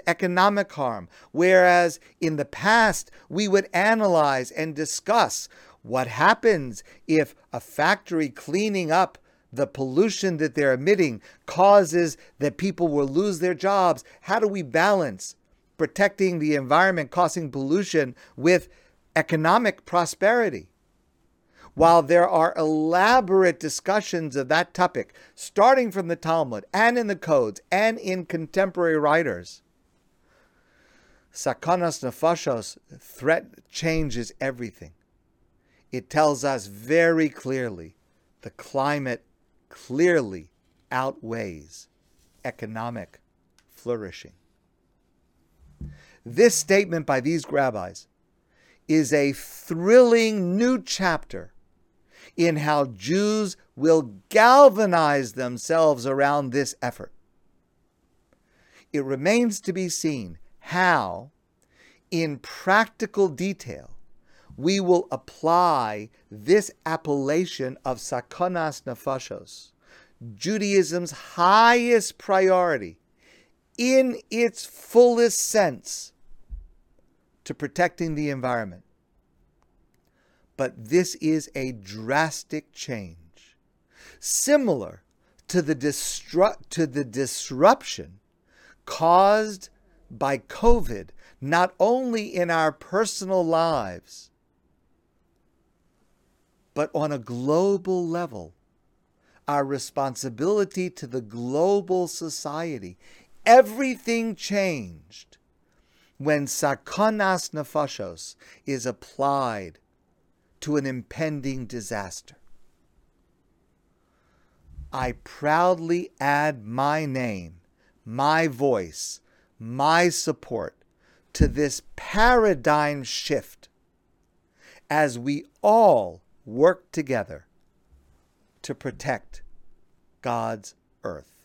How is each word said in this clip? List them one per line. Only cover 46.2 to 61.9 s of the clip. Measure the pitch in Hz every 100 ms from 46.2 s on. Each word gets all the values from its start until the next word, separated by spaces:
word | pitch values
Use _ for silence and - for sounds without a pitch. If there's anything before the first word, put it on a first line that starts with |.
This | 117 120 233
statement | - - 196 196 165 143
by | 131
these | 139 165 -
rabbis | 143 131 107 90 87 - _ _ _ _ _ _ _ -
is | 156 135
a | 147 143
thrilling | 139 - - - 165 185 247 240 233 220 214 175 190
new | 247 254
chapter | 165 - 185 156 - 98 87 - _ _ _ _ _ _ - -
in | 170 151
how | 151 147 135
Jews | 98 107 185 208 214 202 - _ -
will | 156 160 123 98 -
galvanize | 214 233 269 277 202 208 170 151 143 120
themselves | 127 123 123 - 165 156 131 127
around | 135 143 147 135
this | 139 131 -
effort. | 120 - - - _ _ _ _ _ _ _ _ _ _ _ _ _ _ _ _ _
It | 147
remains | 135 135 165 233 240 202
to | -
be | 180 180
seen | - 160 135 92 85 - -
how, | - 180 185 156 98 87 135 _ _ _ _ _ _